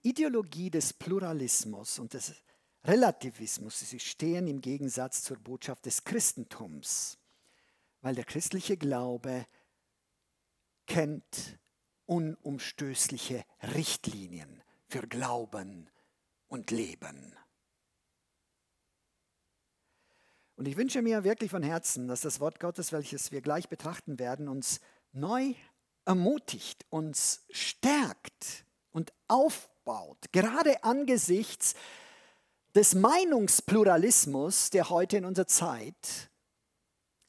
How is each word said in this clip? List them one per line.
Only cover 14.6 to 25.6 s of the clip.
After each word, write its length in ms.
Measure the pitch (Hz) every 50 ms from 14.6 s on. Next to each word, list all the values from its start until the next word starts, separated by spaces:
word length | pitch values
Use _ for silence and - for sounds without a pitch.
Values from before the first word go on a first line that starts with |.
| - _ _ _ _ -
für 180 | - 131 120
Glauben 840 | 120 120 120 123 123 120 120 117 104 - 104 95 95 98 85 80 - _ _ _ _ _ _ _ _ _ _ _ _
und 220 | - - 101 -
Leben. 680 | 117 113 113 92 - - - 78 71 69 67 - - - - _ _ _ _ _ _ _ _ _ _ _ _ _ _ _ _ _ _ _ _ _ _ _ _ _ _ _ _ _ _ _ _ _ _ _ _ _ _ _ _ _ _ _ _ _ _ _ _ _ _ _ _ _ _ _ _ _ _ _ _ _ _
Und 100 | - 131
ich 100 | 139 139
wünsche 260 | 170 240 269 - 269 233
mir 200 | 226 226 214 190
wirklich 280 | 196 226 220 226 196
von 120 | - 185 151
Herzen, 460 | 143 165 170 - - - 127 123 123
dass 140 | 123 127 -
das 180 | 156 131 -
Wort 200 | 143 160 160 -
Gottes, 320 | - 175 170 - 175 - -
welches 380 | 151 143 - - 139 - -
wir 100 | - 143
gleich 280 | 123 - 147 165 - -
betrachten 500 | - - - 156 170 - - - 143 123
werden, 300 | 123 123 127 139 151 143
uns 320 | 131 135 127 - - - - - _ _ _ _ -
neu 420 | 135 143 180 226 254 269 277 247 -